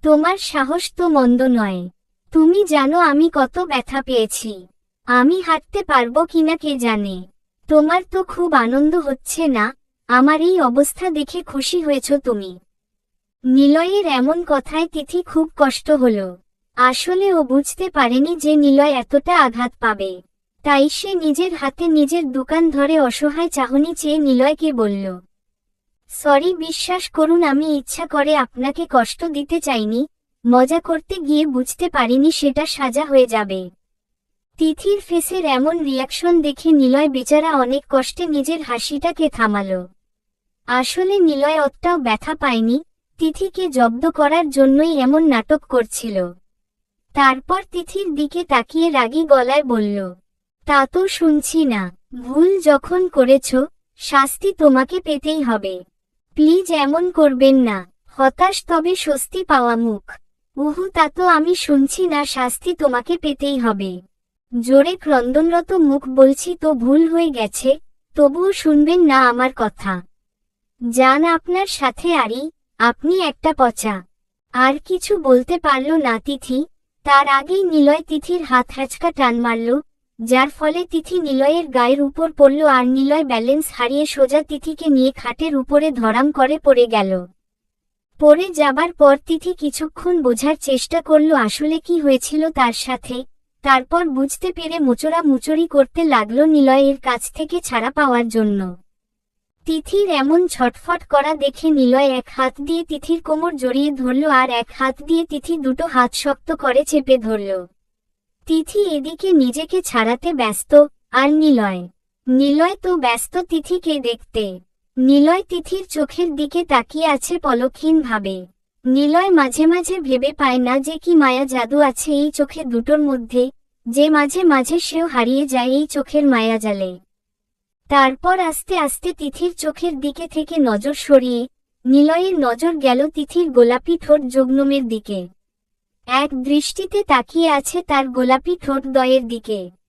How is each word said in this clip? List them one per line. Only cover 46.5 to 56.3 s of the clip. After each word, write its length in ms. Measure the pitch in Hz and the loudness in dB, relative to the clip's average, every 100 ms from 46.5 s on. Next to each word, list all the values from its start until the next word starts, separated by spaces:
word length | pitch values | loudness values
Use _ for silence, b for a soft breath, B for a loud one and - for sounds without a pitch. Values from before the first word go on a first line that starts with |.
| _ _ _ _ _ _ | _ _ _ _ _ _
তারপর 480 | - 277 262 - 370 381 | 0 2 0 -4 -4 -4
তিথির 420 | 359 339 392 392 | -10 -8 -8 -6
দিকে 300 | 294 294 339 | -4 -4 -6
তাকিয়ে 460 | 349 262 226 320 330 | -2 -2 -2 -2 0
রাগী 340 | 269 226 294 | 0 -2 -4
গলায় 380 | 320 277 247 277 | 2 2 4 0
বলল, 520 | 269 226 208 202 190 180 _ _ _ _ - | 0 -2 -2 -4 -8 -12 _ _ _ _ 0
"তা 200 | 277 269 | 2 2
তো 220 | 359 381 | 0 -2
শুনছি 560 | - 330 302 - 320 | 0 2 2 0 0
না, 320 | 294 214 185 - _ | 0 0 -6 -12 _
ভুল 460 | 247 247 285 349 392 | -16 -6 2 4 4
যখন 480 | 302 285 - 359 370 | 4 2 2 -2 0
করেছ, 480 | - 254 269 - 254 285 _ _ _ | 2 4 4 2 -2 -2 _ _ _
শাস্তি 560 | - 277 277 - 392 | -2 0 0 -2 -6
তোমাকে 480 | 381 302 262 262 370 | 2 4 4 0 -4
পেতেই 420 | 311 285 302 311 | -4 -6 -4 -4
হবে। 420 | 262 214 196 185 180 _ _ _ _ | -2 -2 -4 -12 -16 _ _ _ _